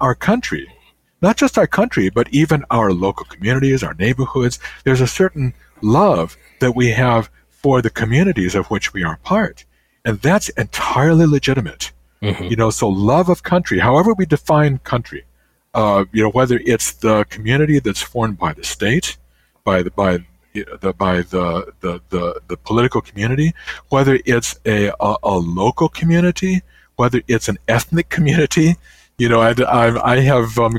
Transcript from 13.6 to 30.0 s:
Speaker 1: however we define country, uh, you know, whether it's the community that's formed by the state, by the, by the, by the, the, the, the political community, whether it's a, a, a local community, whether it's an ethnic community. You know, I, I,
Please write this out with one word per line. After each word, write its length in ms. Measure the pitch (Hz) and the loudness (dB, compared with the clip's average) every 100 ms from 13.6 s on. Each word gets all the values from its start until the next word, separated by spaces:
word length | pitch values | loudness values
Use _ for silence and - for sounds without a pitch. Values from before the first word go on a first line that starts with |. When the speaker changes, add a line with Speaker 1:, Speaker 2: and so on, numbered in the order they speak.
| - 185 | 0 0
Speaker 1:
however 340 | 120 143 202 | 2 4 2
we 120 | 202 170 | 0 0
define 520 | 151 - 151 151 135 | -2 2 2 2 0
country, 460 | - 123 - 69 - _ _ _ _ | -4 -6 -6 -16 -20 _ _ _ _
uh, 300 | 117 107 98 95 | -2 2 2 0
you 100 | 110 | 0
know, 80 | 107 | 2
whether 300 | 117 131 120 | 2 2 2
it's 280 | - 113 - | 0 -2 -2
the 320 | - 113 107 104 | -2 0 2 0
community 480 | - 107 135 151 143 | -4 -2 0 2 2
that's 240 | 117 98 | 0 -4
formed 360 | - 123 113 95 | -6 -8 -8 -6
by 140 | 85 | -6
the 120 | 76 | -6
state, 520 | - - 101 151 - - _ _ _ _ | -10 -6 -2 -2 -2 -10 _ _ _ _
by 180 | - 92 | -2 -2
the, 80 | 90 | -2
by 280 | - 98 90 - _ _ | -2 0 -2 -6 _ _
the, 380 | 104 98 - 95 85 | -14 -12 -8 -6 -4
by 220 | 98 90 | -2 -2
the, 500 | 87 92 87 85 101 - | -2 -4 -2 -4 -8 -10
the, 200 | 92 87 - | -10 -10 -8
the, 320 | 92 87 - - | -6 -6 -8 -10
the 80 | 90 | -12
political 440 | - 113 123 113 | -4 0 0 -2
community, 520 | - 101 110 135 160 - - - - | -6 -6 -4 0 -2 -2 -10 -16 -2
whether 280 | 135 139 131 | 0 2 2
it's 340 | - 120 - - - | 2 -2 -2 -6 -2
a, 220 | 107 101 - | 0 0 -2
a, 180 | 104 110 | -2 -2
a 140 | - 95 | -2 -2
local 520 | 85 87 - - 160 | -2 0 0 0 -2
community, 720 | - 165 170 180 - 190 185 - _ _ - | 0 0 2 2 0 -2 -2 -4 _ _ -2
whether 260 | 123 123 - | 0 0 0
it's 200 | 117 - | -2 -2
an 100 | 101 - | -4 -2
ethnic 400 | 113 - 165 - | -2 0 -2 -2
community. 640 | - 151 165 147 - 160 170 - - _ - | 0 0 2 2 2 2 2 -4 -20 _ -2
You 100 | 120 | 2
know, 120 | 117 | 4
I, 120 | 117 120 | 4 2
I, 520 | 123 123 117 117 | 2 2 2 2